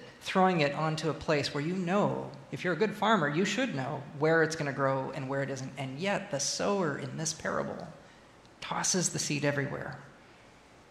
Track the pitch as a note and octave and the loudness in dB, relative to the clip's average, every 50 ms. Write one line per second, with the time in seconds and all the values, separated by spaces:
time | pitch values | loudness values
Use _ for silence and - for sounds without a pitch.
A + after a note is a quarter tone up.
0 | - - - - - - - F#3+ F#3 F#3 F3+ E3 D3 C#3 C#3+ D3+ D#3 D#3+ D#3 D#3 | -16 -18 -20 -14 -10 0 4 6 6 6 6 4 4 2 2 0 0 0 0 0
1 | E3 D#3 C3+ D3+ - - D#3 C#3+ C3 - - C#3+ C#3+ E3 F#3 F#3+ F3 E3+ F#3 G#3 | 0 -2 -2 -2 0 2 2 2 2 0 -2 -2 -2 -2 -2 -2 0 2 2 4
2 | F3 C3+ C3 C3 C3 C3 - - - - - C#3 - F#3 E3+ D3+ A3 G#3 G#3 - | 4 2 2 -2 -6 -8 -12 -14 -12 -10 -10 -4 -2 -2 2 2 0 0 0 0
3 | G3 G#3+ A3+ G3 D3+ C#3+ D3 E3 G3+ G3 - B3+ C4+ A3+ E3+ C#3 C3 B2+ D3+ B2+ | 4 4 4 4 4 2 2 2 2 2 2 0 0 0 -2 -4 -4 -4 -6 -6
4 | - - - C#3 D3+ D#3 E3 E3 D#3 D#3 - - D3+ C#3+ C3 C#3 C#3 C3+ C3+ C3+ | -8 -10 -2 2 4 6 6 6 6 4 2 -2 -2 -2 0 2 2 2 2 2
5 | C3 C3 - C#3+ C3+ C3 C#3 C#3 C#3 C3 C#3 B2 C3+ C3 - D3 C3+ C3 C3 C#3+ | -2 -4 -6 -6 -4 -2 -2 -2 -2 -2 -4 -6 -6 -8 -8 -8 -8 -8 -6 -4
6 | F#3 G3 G3+ F3 G3 - - F3+ - - - - F3 G3 G3+ G3 F3 D3 C#3 - | -2 0 0 -2 -2 -4 -4 -2 -2 -2 -2 0 0 2 2 2 2 0 0 -2
7 | C#3 C3 C3 D3 D#3+ D#3 - - - D#3+ E3+ D3 C#3+ - - - - - - - | -6 -6 -6 -4 -4 -4 -6 -4 -4 -2 -2 -2 -2 -2 -6 -8 -10 -12 -14 -18
8 | - - - - - - - - - - - - - - F3 E3+ E3+ - - F#3 | -20 -20 -20 -20 -20 -20 -20 -20 -20 -20 -16 -14 -8 -6 -4 -2 0 2 2 2
9 | E3 - - D3+ - - D3+ C#3+ D3 C#3+ C#3 C#3+ C3+ - - - - - - - | 2 0 -2 -2 -2 -2 -2 2 2 2 2 2 -2 -2 -4 -6 -6 -8 -10 -12
10 | - - - - - - - - - - - - - - - - - - | -16 -20 -20 -20 -20 -20 -20 -20 -20 -20 -20 -20 -20 -20 -20 -20 -20 -20